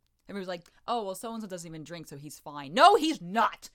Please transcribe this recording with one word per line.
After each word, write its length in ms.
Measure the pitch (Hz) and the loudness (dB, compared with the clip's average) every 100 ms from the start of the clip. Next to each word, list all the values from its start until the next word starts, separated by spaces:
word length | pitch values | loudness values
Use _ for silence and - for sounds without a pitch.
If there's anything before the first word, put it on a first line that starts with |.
| _ _ - | _ _ -14
everybody's 200 | 196 185 | -10 -8
like, 220 | 180 - _ - | -8 -12 _ -6
"Oh, 160 | 240 | -4
well, 120 | 196 185 | -4 -8
so-and-so 320 | 233 226 214 | -10 -10 -10
doesn't 200 | 185 165 | -10 -12
even 160 | 160 | -14
drink, 240 | 151 170 156 | -12 -14 -14
so 100 | 143 | -16
he's 220 | 147 - | -16 -16
fine." 340 | 156 147 139 | -14 -12 -4
No, 220 | 190 339 415 | 8 8 8
he's 260 | 320 277 | 4 -2
not! 480 | 170 214 214 - - | -4 0 0 -2 -16